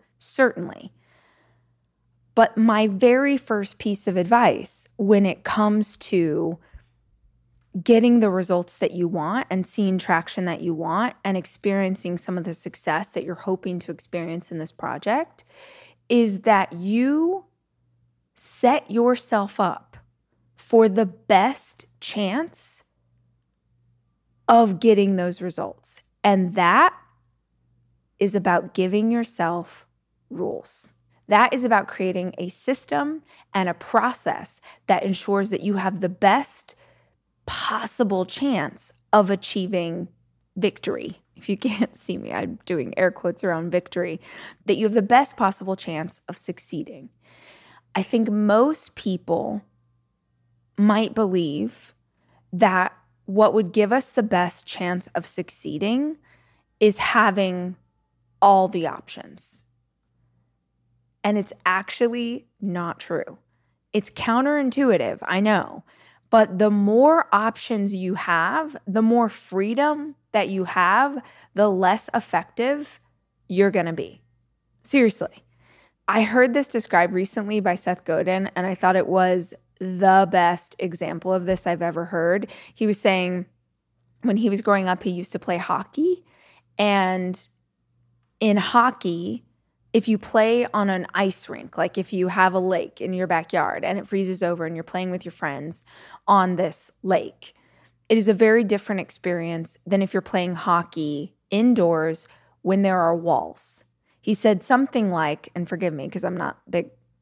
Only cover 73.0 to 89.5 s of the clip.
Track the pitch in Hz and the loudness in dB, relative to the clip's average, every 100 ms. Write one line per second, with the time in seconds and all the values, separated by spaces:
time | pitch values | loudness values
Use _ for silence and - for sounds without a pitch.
73 | _ _ _ _ _ 185 196 185 170 165 | _ _ _ _ _ 2 2 2 -2 -6
74 | - - _ _ _ _ _ _ - 277 | -10 -12 _ _ _ _ _ _ 0 4
75 | 233 - - - _ _ _ _ _ _ | 4 2 -10 -12 _ _ _ _ _ _
76 | - 208 214 240 254 240 277 233 - 180 | -2 0 2 4 4 4 -2 -4 0 2
77 | 175 185 190 - 202 214 196 180 - 180 | 2 0 -4 -6 -4 -2 0 -2 -4 -6
78 | - 160 180 185 196 - 185 185 185 185 | -2 -2 0 -2 -2 -4 -4 0 2 2
79 | - 185 185 180 175 - _ _ 185 180 | 2 2 2 2 -2 -14 _ _ -8 2
80 | 190 190 196 190 170 175 - - 185 165 | 6 6 6 4 4 2 -6 -8 -8 -6
81 | 160 160 180 185 180 185 - 170 170 165 | -8 -6 -2 -2 0 -2 -2 -2 -2 -4
82 | 170 175 170 190 - - - - 220 202 | -4 -2 2 0 -2 -14 -20 -4 -2 2
83 | 208 190 180 180 180 _ _ _ _ _ | 2 2 0 -4 -8 _ _ _ _ _
84 | _ _ 247 202 226 202 220 202 190 180 | _ _ -2 0 0 0 0 0 2 -2
85 | - 175 180 190 - 175 180 - 196 - | -2 -6 -8 -10 -4 -4 -2 -4 -4 -4
86 | 330 359 _ _ _ _ _ - 208 202 | -2 -2 _ _ _ _ _ -2 0 2
87 | 185 185 185 185 - _ _ _ _ _ | 0 -2 -4 -8 -14 _ _ _ _ _
88 | _ _ _ _ 214 202 180 247 240 254 | _ _ _ _ 0 2 2 2 2 0
89 | 185 170 180 233 _ | -6 -6 -6 -10 _